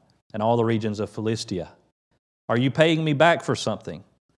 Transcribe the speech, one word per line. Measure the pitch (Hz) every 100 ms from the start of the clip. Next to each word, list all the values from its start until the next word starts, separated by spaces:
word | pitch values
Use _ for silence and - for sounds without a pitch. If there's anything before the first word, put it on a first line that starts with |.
| _ _ _
and | 107
all | 110 117
the |
regions | 113 113 110 104
of | 101
Philistia? | - 110 113 - 92 78 - _ _ _ _ _ _ -
Are | 117
you | 131
paying | 123 165 160
me | 156
back | 139 165 165
for | -
something? | 117 - 101 - 80 - _ _